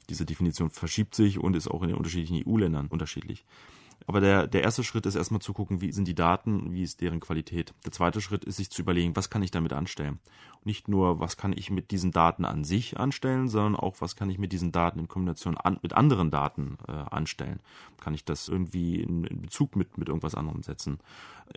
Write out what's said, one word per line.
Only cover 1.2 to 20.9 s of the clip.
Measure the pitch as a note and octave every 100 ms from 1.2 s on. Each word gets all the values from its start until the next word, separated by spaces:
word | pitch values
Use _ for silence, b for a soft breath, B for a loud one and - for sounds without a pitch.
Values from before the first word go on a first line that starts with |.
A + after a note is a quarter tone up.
| G#2 G2
und | F2+ E2+
ist | -
auch | E2
in | F2
den | -
unterschiedlichen | E2 F2 D#2+ E2+
E-U-Ländern | - A2 F2+ D2+ C#2+
unterschiedlich. | D#2+ D#2+ - - G#2+ B B B B B B -
Aber | G2+
der, | G2 G2 D2+
der | F#2
erste | E2 A#2
Schritt | A#2+ A2+ G2+
ist | F#2
erstmal | F2 A2
zu | -
gucken, | G2+ G2 F#2+
wie | F2+
sind | G2+ F2+
die | E2
Daten, | E2+ F#2 A2+ G2+ D#2+
wie | F2+
ist | E2+ -
deren | F2 E2
Qualität. | - D#2+ - F2 D#2+ - -
Der |
zweite | - F2 G#2
Schritt | F#2+ G2+
ist, | - G2
sich | G2
zu | -
überlegen, | F2 F2 F2 E2
was | F#2
kann | G#2+
ich | F#2
damit | F2 E2
anstellen? | C#2 E2 - D2 C#2+ B B B B G#2
Nicht | G#2 -
nur, | G2 F#2 D#2+
was | E2+ -
kann | G2
ich | - -
mit | F#2+ -
diesen | G2 F2+
Daten | E2+ E2 -
an | F2 D2+ D2
sich | G2 A#2+ -
anstellen, | B2+ - C3 C3 B2+
sondern | G#2+ G#2 G2+
auch, | F#2+ -
was | F2 -
kann | G2
ich | F#2
mit | G2
diesen | F#2 F2
Daten | E2+ E2+ D#2+
in | E2+
Kombination | F#2+ F2+ D#2+ F2+ D#2+
an, | F2+ F#2+
mit | E2+
anderen | - D3 G#2+ E2
Daten, | C#2+ C#2+ - C#2 C#2 -
äh, |
anstellen? | D2+ C#2+ - D#2 - C#2+ C#2+ B B B -
Kann | -
ich | D#2 -
das | D2+ -
irgendwie | F#2 F2 F2+ E2+ E2+
in, | E2 E2+
in | E2 E2+
Bezug | E2+ - D3 G2
mit, | F2+ -
mit | -
irgendwas | D#2+ D#2 -
anderem | D#2 D#2
setzen? | - D2+ D2+